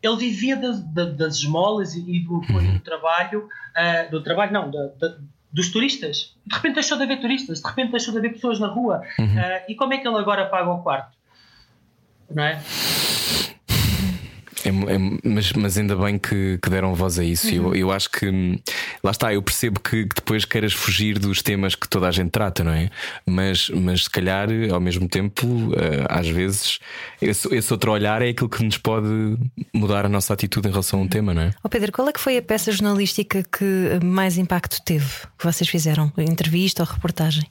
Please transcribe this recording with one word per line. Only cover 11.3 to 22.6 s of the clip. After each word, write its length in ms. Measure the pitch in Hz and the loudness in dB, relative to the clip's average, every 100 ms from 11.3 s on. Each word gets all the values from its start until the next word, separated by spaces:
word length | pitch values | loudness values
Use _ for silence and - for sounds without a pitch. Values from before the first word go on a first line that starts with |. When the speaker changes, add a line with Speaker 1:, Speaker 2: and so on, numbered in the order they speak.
| _ - - _ _ _ _ _ _ _ | _ -20 -20 _ _ _ _ _ _ _
Speaker 1:
Não 120 | 151 | -2
é? 180 | 147 151 - - - - - - - - - - - - - - 190 180 - - - - | -2 -2 -8 -4 -2 0 0 -2 -2 -2 -4 -8 0 2 4 2 0 -2 -10 -18 -14 -4
Speaker 2:
É 80 | - | 0
mu-, 160 | 95 101 | 2 2
é 100 | 95 | 2
mu-, 200 | 95 - | 2 0
mas, 280 | - 104 98 | 0 2 2
mas 240 | - 101 95 | 2 2 2
ainda 160 | 104 98 | 2 2
bem 240 | 101 101 | 2 0
que, 400 | - 101 95 90 | 0 0 0 0
que 80 | - | 0
deram 240 | 95 95 | 0 2
voz 240 | 87 92 87 | 2 0 2
a 60 | |
isso. 240 | 85 85 220 | 0 0 0
Speaker 3:
Uhum. 220 | 87 98 | 2 2
Speaker 2:
Eu, 60 | 92 | 2
eu 160 | 92 | 2
acho 160 | 98 - | 0 -2
que, 180 | - 101 | -2 0
hum, 300 | 95 90 92 - - - - | 0 0 -2 -4 -8 -8 -2
lá 60 | 98 | -2
está, 240 | 98 113 | 2 2
eu 80 | 101 | 2
percebo 380 | 98 - 120 98 | 0 0 0 0
que, 260 | - 110 101 | 0 0 0
que 100 | - | -4
depois 300 | - 110 - | 0 0 2
queiras 260 | 113 107 | 0 0
fugir 440 | - - 92 107 104 | 0 0 2 2 2
dos 240 | 98 95 | 0 0
temas 320 | - 101 95 | 0 0 0
que 160 | - - | 0 -2
toda 180 | 101 90 | 2 2
a 40 | |
gente 180 | 90 87 | 2 2
trata, 340 | 110 104 - | 0 0 0